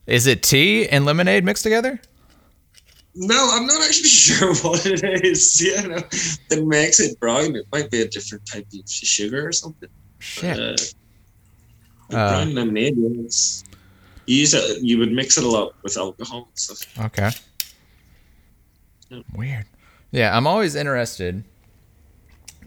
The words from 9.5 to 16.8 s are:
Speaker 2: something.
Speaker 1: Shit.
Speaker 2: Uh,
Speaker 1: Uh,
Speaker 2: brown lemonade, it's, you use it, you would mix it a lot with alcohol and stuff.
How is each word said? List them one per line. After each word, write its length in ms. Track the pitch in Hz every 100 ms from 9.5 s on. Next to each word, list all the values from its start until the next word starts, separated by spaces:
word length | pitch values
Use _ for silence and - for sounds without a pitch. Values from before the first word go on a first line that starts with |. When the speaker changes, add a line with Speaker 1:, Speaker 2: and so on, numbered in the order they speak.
Speaker 2:
something. 380 | - 160 - - - - _
Speaker 1:
Shit. 400 | - - 175 120
Speaker 2:
Uh, 160 | 113 113 - - _ _ _ _ _ _ _ _ _ _ - 113
Speaker 1:
Uh, 140 | 101
Speaker 2:
brown 240 | 95 156 131
lemonade, 400 | 117 107 131 123 117 120 117
it's, 380 | - - - - - _ _ _ - -
you 100 | 131
use 160 | 147
it, 280 | 151 - -
you 160 | 123 117
would 120 | 113
mix 260 | 120 135 -
it 60 |
a 40 | 123
lot 260 | 110 98 -
with 140 | 98 95
alcohol 500 | 95 - 123 123 120
and 80 | -
stuff. 460 | - 101